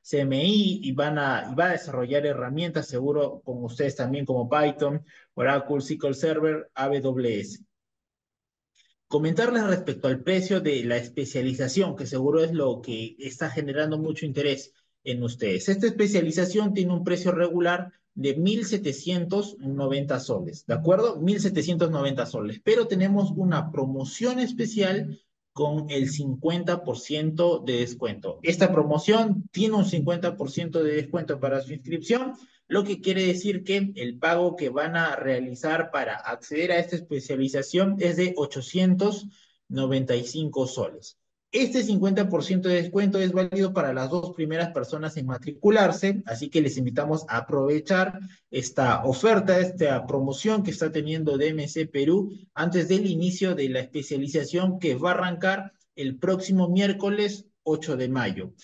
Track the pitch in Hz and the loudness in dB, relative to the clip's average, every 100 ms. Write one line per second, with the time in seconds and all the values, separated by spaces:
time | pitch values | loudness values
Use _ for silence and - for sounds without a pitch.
0 | - 143 135 135 175 214 190 180 139 131 | -4 0 0 2 2 4 2 0 -2 -2
1 | 147 151 139 120 120 131 175 170 160 131 | 0 0 0 -2 -2 0 0 0 -4 -4
2 | 123 143 147 127 123 147 175 156 - 123 | 0 0 0 -2 -4 -4 -4 -4 -4 -2
3 | 135 147 139 - - 123 117 117 139 - | 0 0 0 -4 -10 -8 -6 -2 -2 -2
4 | 127 143 135 123 120 151 151 143 143 151 | -2 -2 -2 -2 2 2 2 2 -2 -2
5 | - - _ - 127 143 139 143 135 156 | -6 -20 _ -2 0 2 0 -2 -2 -2
6 | 143 135 160 156 156 156 - - 139 143 | -2 0 0 2 0 0 -6 -4 0 0
7 | 131 127 120 104 98 - - _ _ _ | 0 0 0 -2 -6 -12 -20 _ _ _
8 | _ _ _ _ _ _ _ _ _ _ | _ _ _ _ _ _ _ _ _ _
9 | - 147 160 165 240 240 208 180 - 127 | -2 0 2 2 2 2 2 0 -2 -2
10 | 135 131 - 190 185 190 151 135 120 120 | 0 0 0 0 2 0 2 0 0 -2
11 | 120 - 135 131 131 123 127 190 180 139 | -2 -6 -4 -2 -2 -2 -2 0 0 -2
12 | 123 131 135 160 165 165 135 117 - 113 | -4 -2 2 4 2 2 0 -2 -6 -8
13 | 113 - 135 - 160 160 143 139 156 156 | -8 -10 -12 -8 -6 -4 -4 -2 -2 -2
14 | 156 156 156 135 143 135 - _ _ _ | -4 -4 -6 -2 0 -2 -6 _ _ _
15 | 135 123 120 - 110 92 - 196 226 - | -8 -4 -4 -2 -2 0 0 2 2 2
16 | 202 196 160 175 180 208 208 196 180 175 | 2 2 0 0 0 0 0 0 0 0
17 | 175 175 185 170 175 175 175 180 185 - | 0 0 0 2 2 2 2 0 -4 -14
18 | _ - 139 139 185 220 196 202 175 - | _ -4 -2 0 2 0 0 -2 -2 -4
19 | 175 180 170 196 208 - 135 139 135 139 | -2 -2 0 -2 -4 -6 -6 -2 -2 -2
20 | 143 127 - 104 85 - - 117 160 190 | -2 -2 -2 -4 -4 -8 -4 0 4 4
21 | 233 165 170 202 185 180 147 165 165 151 | 4 2 0 2 0 0 0 2 2 0
22 | 139 127 113 117 107 113 - 233 226 185 | -2 -2 -4 -4 -6 -4 2 2 4 2
23 | 196 202 185 156 185 151 - 147 131 135 | 4 4 2 2 2 2 0 -2 -2 -2
24 | 135 - 240 254 240 - 226 214 185 202 | -6 -2 -2 0 -2 -2 -2 0 0 0
25 | 151 - _ _ _ - 147 151 151 143 | -4 -10 _ _ _ -2 0 0 -2 -2
26 | 131 147 139 127 160 175 170 175 - 117 | -2 -2 -4 -2 0 0 0 -2 -2 -6
27 | - 151 156 156 175 160 - 120 120 120 | -4 -2 -2 2 2 2 0 0 -2 -4
28 | 117 101 98 - 165 180 185 170 147 151 | -6 -6 -8 -6 -2 4 4 4 2 2
29 | - 220 220 190 - - 220 214 185 170 | 4 4 4 0 -2 0 2 4 2 2
30 | 143 175 175 - 139 - 170 165 151 151 | 0 0 -2 -4 -6 -6 -2 0 0 0
31 | 139 180 156 139 139 135 131 151 - 165 | -2 -4 -4 -2 0 -2 -4 -10 -6 -4
32 | - 240 262 - - _ - 196 202 190 | 0 0 0 -10 -18 _ -2 0 0 0
33 | 190 190 185 180 208 185 190 196 196 - | 0 2 2 2 0 -2 0 0 0 -4
34 | 123 120 160 170 175 175 139 135 160 170 | -8 -2 2 4 2 0 -2 -2 -2 0
35 | 160 139 131 127 127 123 160 165 165 147 | 0 -2 -2 -2 -2 -4 -2 0 0 -2
36 | 117 101 113 120 - 147 180 175 175 170 | -2 -4 -6 -10 -6 -2 0 2 0 -4
37 | - 143 127 131 131 143 131 180 196 196 | -4 -6 -4 -2 0 -2 0 2 2 2
38 | 175 170 180 180 139 139 127 180 185 185 | 0 2 0 0 -4 -4 -4 2 4 4
39 | 202 202 - - _ _ - 131 131 135 | 2 0 -8 -18 _ _ -8 -2 0 0
40 | 127 120 120 156 151 135 127 - 82 - | 0 -2 -2 -4 -2 -2 -2 -2 -6 -6
41 | - - _ _ _ 240 254 254 208 196 | -20 -20 _ _ _ 0 2 2 2 2
42 | 190 190 190 170 143 185 180 175 170 196 | 4 2 2 0 0 0 2 2 2 2
43 | 202 196 185 180 180 196 190 185 143 131 | 2 2 2 2 0 0 0 0 0 -2
44 | 131 175 180 170 156 160 170 - 123 156 | -2 -4 -4 -4 -4 -2 -2 -4 -4 -6
45 | 156 156 131 127 - 143 208 214 185 - | -6 -6 -6 -6 -8 2 6 8 6 4
46 | 196 202 - 117 147 165 139 120 123 147 | 0 0 -4 -8 0 2 2 2 -2 0
47 | 151 156 - 117 - 143 135 151 151 185 | 0 0 -2 -4 0 0 2 2 2 2
48 | 190 185 - - _ 135 127 - 127 120 | 2 -2 -14 -18 _ -6 -4 2 2 4
49 | 123 - 220 202 190 180 185 180 151 135 | 2 2 4 4 6 4 2 2 2 2
50 | - 139 135 131 214 214 185 - 156 156 | 0 -2 -2 -2 0 0 0 -2 -2 -2
51 | 147 160 151 139 151 156 147 160 156 139 | -2 -2 0 2 2 0 -4 -4 -2 0
52 | 143 190 196 - - - 170 180 160 190 | 4 4 2 -8 -12 -4 0 2 2 2
53 | 196 160 180 - 190 156 135 127 127 151 | 2 0 0 0 0 0 0 -2 -4 -8
54 | 135 139 139 151 135 175 185 185 165 127 | -6 -4 -2 -2 0 0 0 0 0 0
55 | 175 175 180 170 190 196 196 _ _ - | 2 2 0 0 0 0 -4 _ _ -8
56 | 135 131 - 185 190 190 175 185 202 196 | -6 -2 0 0 2 2 4 4 2 2
57 | 196 208 208 - - _ 156 156 160 127 | 0 0 0 -2 -14 _ -2 -2 0 -2
58 | 127 131 110 92 92 - | 0 0 -2 -4 -8 -12